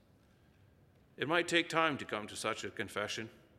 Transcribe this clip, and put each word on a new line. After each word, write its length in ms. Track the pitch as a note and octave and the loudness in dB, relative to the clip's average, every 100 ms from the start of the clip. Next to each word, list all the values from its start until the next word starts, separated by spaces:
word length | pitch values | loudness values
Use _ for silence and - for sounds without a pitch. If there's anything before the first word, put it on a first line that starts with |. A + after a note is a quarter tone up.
| _ - _ _ - _ - - _ _ - - | _ -20 _ _ -20 _ -20 -20 _ _ -16 -4
It 100 | B2+ | 2
might 200 | F3 E3+ | 2 4
take 220 | E3+ D#3+ | 2 4
time 300 | E3 D#3+ B2+ | 4 4 2
to 60 | G#2 | -2
come 200 | A2 G#2 | -4 -4
to 80 | G2 | -4
such 280 | A2 A2 | -2 -2
a 80 | G2 | -6
confession, 580 | - G2+ G2 G#2 - A2 - - | -6 -4 -2 -2 -4 -8 -12 -20